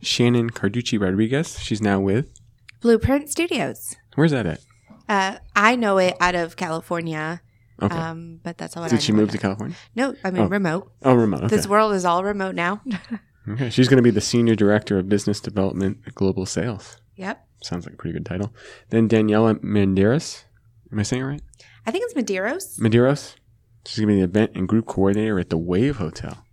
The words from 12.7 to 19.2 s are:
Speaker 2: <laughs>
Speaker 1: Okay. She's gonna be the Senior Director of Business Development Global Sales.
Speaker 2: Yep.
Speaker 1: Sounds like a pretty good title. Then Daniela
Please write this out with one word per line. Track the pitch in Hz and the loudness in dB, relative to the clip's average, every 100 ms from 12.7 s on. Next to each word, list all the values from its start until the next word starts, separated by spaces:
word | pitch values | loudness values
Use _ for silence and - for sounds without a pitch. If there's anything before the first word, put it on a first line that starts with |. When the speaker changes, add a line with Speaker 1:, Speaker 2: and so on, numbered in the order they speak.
| 208 269 | -4 -6
Speaker 2:
<laughs> | 196 - 220 _ _ - | -8 -8 -14 _ _ -10
Speaker 1:
Okay. | 107 127 | -6 -4
She's | 110 127 | 2 6
gonna | 131 | 8
be | 120 | 6
the | 104 | 4
Senior | - 120 117 | 2 2 2
Director | 110 101 104 - 101 | 4 4 4 2 -2
of | 92 | 2
Business | 101 101 101 | 0 0 -4
Development | - 101 95 - 95 107 - | -4 -2 -2 0 -4 -4 -12
Global | - 98 95 95 | -2 -2 0 -4
Sales. | - 104 101 - - _ - | -4 -4 -6 -12 -20 _ -12
Speaker 2:
Yep. | 185 - _ _ | -12 -12 _ _
Speaker 1:
Sounds | - 175 - | -10 -10 -10
like | - | -12
a | |
pretty | - | -10
good | - - | -8 -8
title. | 87 101 - - - _ | -6 -6 -10 -20 -20 _
Then | 110 113 | 2 4
Daniela | 110 | 4